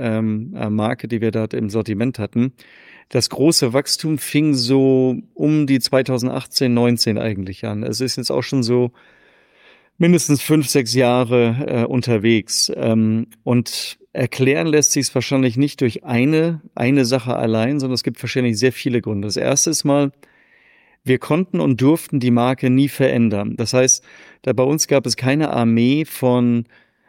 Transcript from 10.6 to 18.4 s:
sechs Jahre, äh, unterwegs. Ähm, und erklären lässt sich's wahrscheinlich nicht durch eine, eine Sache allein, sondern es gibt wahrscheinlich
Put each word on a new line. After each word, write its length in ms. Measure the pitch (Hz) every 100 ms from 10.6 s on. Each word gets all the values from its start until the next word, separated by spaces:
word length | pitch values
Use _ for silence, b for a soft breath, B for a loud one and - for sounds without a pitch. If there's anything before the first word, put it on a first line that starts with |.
| 139
sechs 260 | 147 117
Jahre, 640 | 123 120 123 120 123 117 117 147
äh, 180 | 123
unterwegs. 840 | 117 131 120 117 110 113 - - - -
Ähm, 500 | 127 113 110 110 117 -
und 560 | - 123 117 - - - _
erklären 560 | - 127 - 131 147 165
lässt 240 | 151 139
sich's 200 | - 127
wahrscheinlich 440 | 135 117 135 131 117
nicht 240 | 143 -
durch 240 | 127 -
eine, 560 | - 120 131 156 165 165 - -
eine 280 | 123 143
Sache 300 | 120 131 120
allein, 460 | 123 120 110 113 147
sondern 140 | 135
es 100 | 123
gibt 180 | - 120
wahrscheinlich 360 | - 135